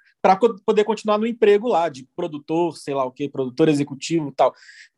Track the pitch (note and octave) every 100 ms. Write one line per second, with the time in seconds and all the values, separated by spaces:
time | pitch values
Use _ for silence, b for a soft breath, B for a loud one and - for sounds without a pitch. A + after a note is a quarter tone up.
0 | b _ F#3+ F#3+ A#3 F#3+ - G#3 G#3+ A3
1 | G#3+ G#3+ A3+ A#3+ G#3+ G#3 A#3+ F3+ E3+ C3
2 | B2+ - F3 D3+ D3 D#3+ E3+ C#3+ - C#3
3 | C3 - C#3+ C#3 B2+ B2+ D#3 D3 C#3+ C#3
4 | - E3 C#3+ - G#3 B B B B